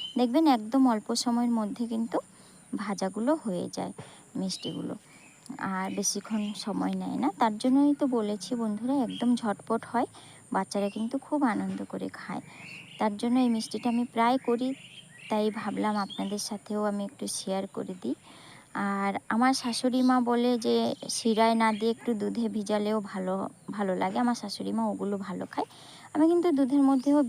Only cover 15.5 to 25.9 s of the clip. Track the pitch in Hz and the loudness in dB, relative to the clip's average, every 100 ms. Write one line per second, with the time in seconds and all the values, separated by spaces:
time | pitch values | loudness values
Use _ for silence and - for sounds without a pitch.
15.5 | 214 208 190 214 208 196 - 196 208 - | -2 -4 -2 0 0 -2 -4 -4 -4 -6
16.5 | 202 - 208 208 202 202 - 202 - - | -8 -6 -2 -2 -2 -6 -6 -8 -6 -4
17.5 | 190 196 - 196 185 226 320 - - - | -4 -4 -8 -8 -6 -6 -6 -10 -20 -20
18.5 | - - 196 202 196 196 196 - 220 254 | -20 -10 -4 -2 0 -2 -2 -2 2 4
19.5 | 269 240 226 254 254 254 254 240 240 240 | 2 -2 0 0 4 4 4 4 2 2
20.5 | 240 240 233 233 - - - 226 220 226 | 2 2 2 2 -2 -6 0 2 4 4
21.5 | 226 226 214 220 226 240 208 202 208 220 | 4 2 2 0 0 -2 -2 -2 -2 -2
22.5 | 208 202 208 208 220 202 196 185 190 - | -2 0 0 2 -2 -2 -4 -2 -2 -4
23.5 | - - 202 190 185 185 233 240 233 208 | -10 -10 -2 0 0 0 2 0 0 -6
24.5 | - 196 214 220 196 196 202 190 185 - | -6 -4 -2 -2 -2 -2 -4 -4 -8 -6
25.5 | - 440 - - | -6 -6 -10 -20